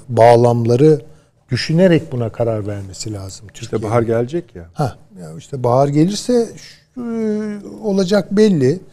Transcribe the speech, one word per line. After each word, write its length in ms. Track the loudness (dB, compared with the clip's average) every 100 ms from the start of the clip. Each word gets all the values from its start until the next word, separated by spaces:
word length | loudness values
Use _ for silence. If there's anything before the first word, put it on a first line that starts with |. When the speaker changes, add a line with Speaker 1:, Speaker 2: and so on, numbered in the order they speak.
| -4
Speaker 1:
bağlamları 920 | 4 6 8 6 2 2 4 4 4 -2 -20 _ _ _
düşünerek 600 | -6 -2 2 4 4 0
buna 200 | -6 -6
karar 340 | -2 -2 -2 -6
vermesi 460 | -10 -12 -14 -12
lazım 340 | -12 -12 -16 -20
Speaker 2:
İşte 140 | -18
Speaker 1:
Türkiye'nin. 300 | -10 -8 -2
Speaker 2:
bahar 120 | 0
gelecek 540 | 0 -2 -2 -6 -10 -16
ya. 100 | -16
Speaker 1:
Ha, 240 | -6 -6 -6 -18 -20
ya 100 | -18 -18
işte 260 | -14 -4
bahar 240 | 0 2 2
gelirse 600 | 2 0 -2 -2 -2 -2 -8
şu, 440 | -20 -20 _ -14
e, 40 | -10 -6 -4 -4 -6 -10 -14 -10
olacak 520 | -4 -2 0 0 0 2
belli. 440 | 4 4 2 0 -8